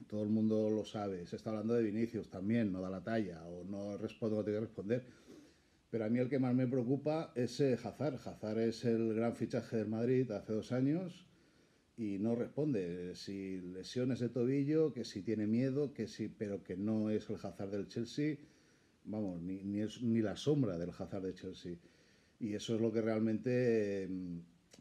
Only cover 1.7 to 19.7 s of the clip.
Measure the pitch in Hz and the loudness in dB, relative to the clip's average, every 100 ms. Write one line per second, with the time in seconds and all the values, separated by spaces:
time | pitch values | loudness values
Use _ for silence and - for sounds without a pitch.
1.7 | 120 107 107 113 107 87 95 98 117 104 | 2 2 2 0 -2 -6 -4 2 4 4
2.7 | 90 92 95 110 113 95 82 85 87 92 | 0 -2 -4 0 0 0 -4 -10 -10 -8
3.7 | 101 101 101 104 - 110 107 101 104 113 | -6 -6 -4 -6 -2 0 2 2 0 -2
4.7 | - 95 123 - - - - - - _ | -4 -2 -2 -2 -14 -20 -20 -20 -20 _
5.7 | _ _ 113 110 123 127 135 127 127 127 | _ _ -2 2 2 2 2 4 4 4
6.7 | 131 117 139 147 160 160 120 120 - 139 | 2 2 2 2 -2 -2 -2 0 2 4
7.7 | 117 104 - 147 127 101 87 107 110 113 | 4 -2 -2 -2 -2 -8 -6 -2 2 2
8.7 | 110 120 113 113 110 117 113 113 120 - | 2 2 4 2 2 0 0 -2 -2 -2
9.7 | 113 107 110 123 131 123 101 - 110 - | -2 0 0 4 4 2 -2 -2 -2 0
10.7 | 127 135 165 185 - - - - _ _ | 2 2 2 -2 -10 -20 -20 -20 _ _
11.7 | _ _ - 107 98 113 117 113 135 156 | _ _ -6 -4 0 0 0 0 -2 0
12.7 | 110 87 90 90 85 - 98 95 92 90 | 0 0 -4 -6 -8 -8 -6 -6 -6 -6
13.7 | 92 90 123 127 117 120 127 123 139 139 | -10 -6 -2 0 0 0 2 2 2 4
14.7 | 156 156 120 117 104 90 107 104 113 135 | 4 2 0 -6 -4 -2 0 2 4 2
15.7 | 135 143 - 107 - 107 - 104 98 - | 2 -2 -2 -6 -4 -6 -4 -4 -4 -4
16.7 | 92 107 110 107 107 - 101 101 - 98 | -2 0 2 2 0 -2 -6 -6 -6 -4
17.7 | 101 90 120 113 - 147 143 - - _ | -4 -4 -4 -4 -2 -2 -2 -10 -20 _
18.7 | _ _ _ - 107 98 87 90 98 98 | _ _ _ -6 -4 -2 -4 -6 -6 -4